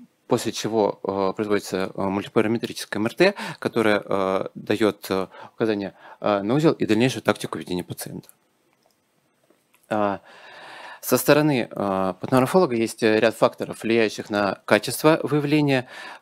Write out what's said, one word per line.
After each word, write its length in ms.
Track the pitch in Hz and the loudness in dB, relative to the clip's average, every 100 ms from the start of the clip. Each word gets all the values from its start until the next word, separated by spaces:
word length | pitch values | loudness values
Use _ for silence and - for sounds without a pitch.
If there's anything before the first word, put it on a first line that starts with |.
| - _ - | -20 _ -4
после 240 | 120 110 | -2 -2
чего, 480 | - 107 110 101 - | -6 -2 0 0 0
э, 280 | - 98 95 92 | -4 -2 -2 -2
производится, 560 | 104 101 - 92 95 | -2 -2 -2 -4 -4
э, 80 | - | -4
мультипараметрическое 1000 | 95 101 - 117 107 117 - - - 101 | -2 -2 0 0 0 -2 -4 -10 -8 -4
М 60 | 113 | -4
Р 80 | |
Т, 200 | - 190 - 202 - | 2 2 2 -8 -8
которое, 440 | 107 117 110 101 | -4 0 2 2
э, 440 | - 98 95 95 - | 0 -2 0 -2 -4
даёт, 520 | - - 107 107 - - | -8 -4 0 0 0 -4
э, 180 | 95 90 - - | -4 -4 -12 -20
указание, 400 | - 113 101 95 - - - | -4 -2 0 -4 -10 -20 -6
э, 220 | 107 101 | -2 0
на 120 | 101 | 0
узел 180 | 147 156 | 2 2
и 140 | - 95 | 2 2
дальнейшую 360 | 107 127 110 | 2 2 2
тактику 360 | - - - - | 0 0 -6 -10
ведения 260 | 80 90 | -6 -6
пациента. 440 | - - - 92 - _ _ _ _ _ _ _ _ _ _ _ _ _ _ _ - | -6 -12 -12 -14 -16 _ _ _ _ _ _ _ _ _ _ _ _ _ _ _ -6
А, 300 | 107 101 95 - - - - - - - - | -2 0 -2 -10 -20 -20 -20 -20 -18 -20 -14
со 160 | - 247 | -2 2
стороны, 500 | - 151 151 127 - | 4 4 4 2 -2
э, 440 | - 101 95 95 - | -4 -2 0 -2 -4
патоморфолога 560 | 107 131 127 185 160 117 | 0 2 4 4 4 2
есть, 260 | 110 - | -2 2
э, 180 | 110 110 | 2 4
ряд 140 | 113 - | 2 4
факторов, 460 | 120 - 98 - | 2 0 -8 -6
влияющих 480 | 110 117 104 - - | 0 2 2 -2 -4
на 300 | 104 98 - | 0 0 -2
качество 560 | - 104 - - 156 156 | 2 2 2 2 2 2
выявления, 640 | 131 147 143 151 143 131 - - - - | 0 -2 2 2 4 0 -2 -12 -16 -6